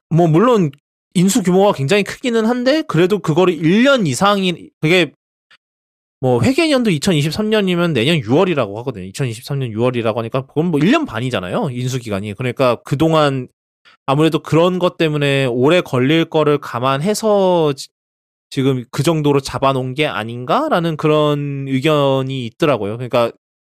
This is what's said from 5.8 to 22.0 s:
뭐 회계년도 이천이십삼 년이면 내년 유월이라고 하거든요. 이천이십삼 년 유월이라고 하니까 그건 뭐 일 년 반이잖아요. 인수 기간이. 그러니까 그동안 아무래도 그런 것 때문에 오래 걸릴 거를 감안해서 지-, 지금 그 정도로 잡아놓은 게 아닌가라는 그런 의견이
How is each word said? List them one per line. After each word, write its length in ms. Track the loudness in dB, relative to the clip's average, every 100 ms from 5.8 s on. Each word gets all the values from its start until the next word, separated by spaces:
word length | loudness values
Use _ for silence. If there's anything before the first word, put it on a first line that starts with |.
| _ _ _ -4
뭐 200 | 0 2
회계년도 480 | 2 2 2 2 0
이천이십삼 600 | 0 0 0 0 -2 -2
년이면 440 | 0 0 0 0
내년 240 | 0 2 0
유월이라고 600 | 2 2 2 0 -4 -6
하거든요. 260 | -10 -10 -10
이천이십삼 520 | -6 -6 -6 -8 -8
년 140 | -6
유월이라고 480 | -2 -2 0 -2 -4
하니까 260 | -4 -6 -4
그건 200 | -4 -2
뭐 120 | 2
일 120 | 2
년 120 | 2
반이잖아요. 680 | -2 -6 -4 -4 -4 -6 -6
인수 260 | -6 -6 -6
기간이. 340 | -6 -6 -6
그러니까 420 | -6 -6 0 0 0
그동안 640 | -2 0 2 2 2 -2 -8 _ _ _ _ _ -2
아무래도 320 | 2 2 0
그런 400 | 0 2 2 0
것 180 | -2 0
때문에 500 | -2 0 0 0 0
오래 340 | 2 2 2
걸릴 460 | 0 0 2 0 0
거를 320 | 0 2 0
감안해서 1120 | -4 -4 -2 0 -2 -2 0 2 2 2 0
지-, 160 | -2 -10 _ _ _ _ _ -10
지금 340 | -2 0 -2 -6
그 100 | -2
정도로 380 | 0 2 2 0
잡아놓은 540 | -2 -2 0 0 -4
게 120 | -4 -4
아닌가라는 880 | -4 -8 -8 -2 -2 0 -2 -2 -2
그런 720 | 0 2 0 -2 -4 -6 -4
의견이 800 | -2 0 2